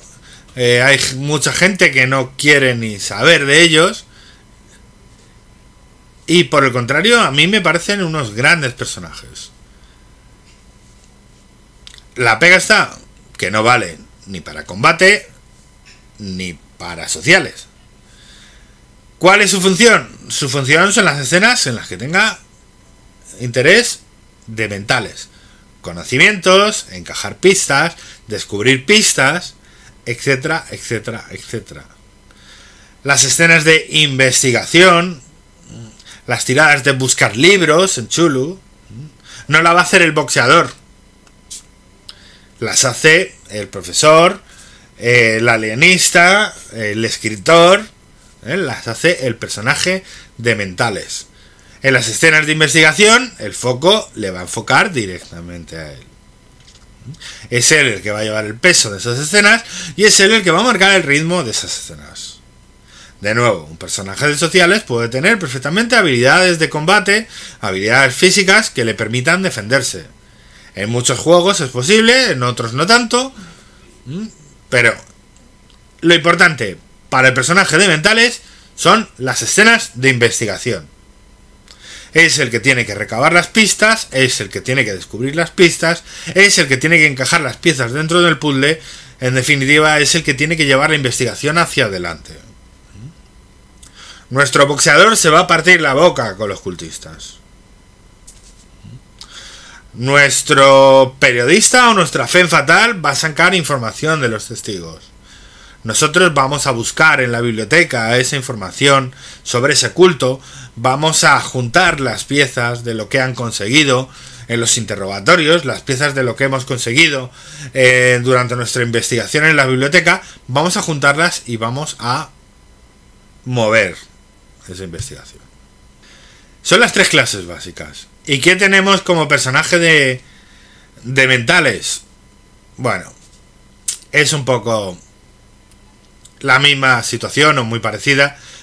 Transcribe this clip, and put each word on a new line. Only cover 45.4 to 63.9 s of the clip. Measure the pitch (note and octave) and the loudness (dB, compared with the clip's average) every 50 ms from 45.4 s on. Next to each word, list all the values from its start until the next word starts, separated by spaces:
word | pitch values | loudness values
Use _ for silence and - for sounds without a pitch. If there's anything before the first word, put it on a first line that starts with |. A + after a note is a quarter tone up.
| A#2 A#2+ | 2 2
alienista, | A2+ A2+ A2 A2 A2 B2+ E3 F3+ F#3 E3 - - - F3 F3 F3+ G3 G#3 G#3+ - - - - - | 0 0 -2 -4 -2 2 2 2 2 2 0 2 4 4 4 4 4 2 0 -2 -6 -14 -20 -16
el | - A2+ G#2+ G#2 G#2 A2 A2+ | -10 -8 -6 -4 -4 -4 -4
escritor, | G#2+ - - - G#2+ G#2+ G2+ F2+ D#3 E3 E3+ E3+ F3+ G3 G#3 G#3+ - _ _ _ _ _ _ - - _ _ - | -4 -6 -6 -8 -8 -8 -4 0 4 6 6 6 6 4 2 0 -10 _ _ _ _ _ _ -20 -20 _ _ -10
¿eh? | A2 D#3+ | -8 -6
Las | G3 F3 C3 A2 - - A#2 | -6 -6 -6 -8 -8 -8 -10
hace | A#2 - - E3+ F3 - C3+ | -8 0 0 0 0 0 -4
el | B2 A#2 | -6 -6
personaje | - G#2+ - - G#2 G#2+ C3+ D3 - - F3+ F#3 F#3 - - - - - - _ - | -6 -10 -12 -10 -6 -4 -4 -2 -2 -2 -2 -4 -4 -8 -14 -20 -20 -20 -20 _ -6
de | A#2 A#2+ A2 | -2 -2 -2
mentales. | G#2 G2+ F#2 F2 F#2 B2 A2+ G2 E2 - - - - - _ _ _ - _ _ _ _ _ - - | -2 -4 -8 -4 -4 -4 -4 -4 -6 -10 -12 -14 -14 -14 _ _ _ -20 _ _ _ _ _ -16 -4
En | - C3+ C3 | -2 0 0
las | B2 A2+ A2+ | 0 0 -2
escenas | G#2+ - E3 E3 D#3 D#3 D3+ | -4 0 2 2 2 2 0
de | D3+ | 0
investigación, | D#3 D#3 D#3 C#3 B2+ D#3+ D#3 D#3 D3 F3+ G#3 G#3+ A3+ B3 C4 A3+ - - | 0 0 0 2 4 4 4 4 4 4 4 6 6 4 2 -2 -10 -12
el | A2 G2+ - | -12 -12 -10
foco | - - B2 B2 B2 D#3 F#3 G#3+ G#3+ - - - | -6 -4 -4 -4 0 2 2 2 2 -2 -8 -12
le | A2 G#2 F#2+ | -8 -8 -8
va | F2+ F2+ | -8 -10
a | |
enfocar | F2+ - - A#2 G2+ - B2+ D#3 G3 G#3+ | -12 -10 -10 -10 -4 0 0 0 0 0
directamente | E3+ B2+ G#2 F#2 F2+ E2+ - - E2+ E2+ F2 F2 F2 F2 D#2+ - E2 | -2 -6 -6 -6 -10 -14 -16 -18 -18 -18 -16 -16 -16 -16 -16 -16 -16
a | D#2+ D#2 D2 | -16 -14 -16
él. | C#2 B1+ - - _ _ _ - _ _ _ _ _ _ - - - - - - - _ - - - - - - - - - - | -18 -20 -20 -20 _ _ _ -20 _ _ _ _ _ _ -20 -20 -20 -20 -20 -20 -20 _ -20 -20 -20 -18 -18 -20 -20 -18 -12 -4
Es | B2 B2 - - | -2 0 2 2
él | D#3 D3+ C#3+ B2 | 4 4 2 0
el | G#2 F#2 | -2 -4
que | F2+ G#2 | -6 -6
va | G#2 G#2+ | -6 -4
a | A2 | -4
llevar | A2 G#2+ G#2+ G#2+ | -4 -4 -4 -6
el | G#2 A2 | -6 -8
peso | A#2 - F3+ - - - A2 | 0 2 2 2 2 0 -2
de | G2+ F#2 | -6 -8
esas | G2 A#2+ A#2+ C3 | -6 -6 -6 -6
escenas | D3+ D3+ G3+ G#3 G#3 G#3 A3+ A3+ - - - - - E3 - | -6 -2 0 2 4 4 2 2 -2 -10 -14 -14 -14 -12 -4
y | E3+ G#3 | 0 2
es | G#3 - - | 2 4 4
él | G3 G3+ | 4 4
el | A3+ A3 F#3 | 2 2 2
que | F3 | 2
va | D#3+ F#3 | 0 2
a | A#3 | 2
marcar | B3+ A3+ F3 F#3+ G3 | 0 2 2 2 2
el | G3 F#3 | 2 2
ritmo | D#3+ C#3 C#3+ D3 D#3+ E3 F3+ F3+ | 2 0 -2 0 0 -2 -2 -4
de | C#3 A2 | -4 -4
esas | - - - F#2 - | -6 -8 -8 -8 -10
escenas. | - - - D#2+ D2+ D2 D2+ - - - - - - _ - _ - _ _ _ _ _ _ - - - - - - | -12 -12 -14 -18 -18 -20 -20 -18 -18 -18 -18 -20 -20 _ -20 _ -20 _ _ _ _ _ _ -20 -20 -20 -20 -18 -8
De | G2 G#2 A2 | -6 -4 -2
nuevo, | A#2+ A#2+ A#2 G2 E2+ D2+ | 0 0 0 0 -2 -6
un | D2+ E2 | -16 -18
personaje | - F#2+ F2 | -16 -12 -10